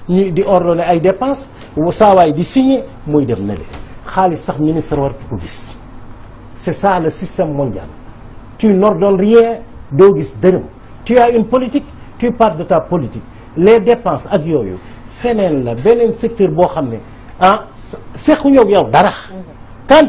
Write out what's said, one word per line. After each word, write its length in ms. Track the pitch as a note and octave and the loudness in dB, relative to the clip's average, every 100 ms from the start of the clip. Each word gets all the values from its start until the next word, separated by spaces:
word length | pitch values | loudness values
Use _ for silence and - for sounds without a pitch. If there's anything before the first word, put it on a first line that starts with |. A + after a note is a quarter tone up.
| - | -2
ñu 220 | F3+ G3 | 0 0
di 100 | E3 | 0
ordonner 420 | G3 F3+ F3 E3+ | 2 2 2 0
ay 160 | E3 E3+ | 0 2
dépenses, 500 | F3 F#3+ C4 C4+ - - - D3 E3+ | 2 0 -4 -4 -10 -18 -10 -4 -2
saa 240 | - G#3 | 2 4
waay 180 | F#3 E3 | 6 4
di 120 | C#3+ | 2
signer, 400 | F3 C4+ C4 C4 - - D3+ | 0 2 2 0 -4 -12 -2
muy 200 | D3 B2 | -2 0
dem 180 | G#2+ G2+ | -4 -6
na 80 | |
le. 100 | F#2 - - - - - | -8 -12 -16 -16 -16 -6
Xaalis 300 | F#3+ F#3 D3+ | -2 0 -2
sax 180 | - C#3 | -6 -2
ministre 400 | D3+ D#3+ - C#3+ | -2 -2 -4 -4
wartu 260 | C#3 - - | -4 -6 -10
ko 80 | G2+ | -10
gis. 400 | D#2+ - - - - - - - - - - | -10 -12 -14 -16 -20 -20 -18 -20 -20 -20 -20
C'est 180 | - F3+ | -10 -8
ça 260 | D#3+ G3+ F3+ | -2 0 0
le 120 | D#3+ | -2
système 420 | - F#3 - D#3+ | -6 -8 -4 -4
mondial. 320 | C#3+ C3 F#2+ - - - - - - - - | -2 -4 -6 -12 -18 -20 -20 -20 -20 -20 -2
Tu 120 | A3 | 2
n'ordonnes 520 | F#3 G#3 E3+ G3+ F#3+ | 4 2 2 0 2
rien, 380 | G3+ A#3 A#3 A3+ - - - | 4 4 4 -2 -12 -18 -6
doo 220 | C#3 G3 G3+ | 4 6 4
gis 160 | - - | -4 0
dërëm. 220 | F#3 F#3 - - - - | 2 2 -4 -16 -20 -14
Tu 140 | - B3 | 0 4
as 100 | A#3+ | 4
une 140 | A#3 - | 2 0
politique, 380 | B3+ B3+ C#4+ - - - - | -2 0 -4 -6 -14 -20 -4
tu 140 | A#3+ | -4
parles 240 | A#3 A3 D#3+ | 2 0 0
de 80 | |
ta 160 | D#3+ E3 | 0 -2
politique. 440 | - F3 B2 A2 - - - - | 0 -4 -4 -10 -16 -20 -12 0
Les 220 | F#3+ A3+ | 4 4
dépenses 460 | G3 A#3+ F#3 C3+ - | 4 0 -2 -4 -4
ak 120 | F#3+ D#3+ | -4 -2
yooyu, 320 | D3 G2 F2+ - - - | -4 -4 -10 -14 -20 -20
feneen 520 | - A#3+ A3 F#3 C#3+ | -8 -4 0 0 0
la, 100 | A#2 | -4
beneen 380 | A#2 G3 A#3+ A#3 | 0 2 4 2
secteur 360 | - A3+ A3+ F#3 | 0 -6 0 0
boo 180 | D#3 F3+ | 2 0
xam 220 | D#3+ C3 | 0 -6
ne, 80 | A2+ - - - - | -8 -14 -20 -20 0
ah, 240 | F#3 G#3+ - - - - - | 2 2 -4 -18 -18 -16 -16
sequñu 460 | - - D4+ C#4 C4+ | -6 0 0 4 4
ak 100 | G3+ | 4
yow 140 | G3+ A#2 | 2 2
dara. 220 | C#3+ F#3+ - - F#3+ - - - - - | 2 2 -2 -14 -18 -18 -20 -20 -20 4
Quand 200 | D4+ | 4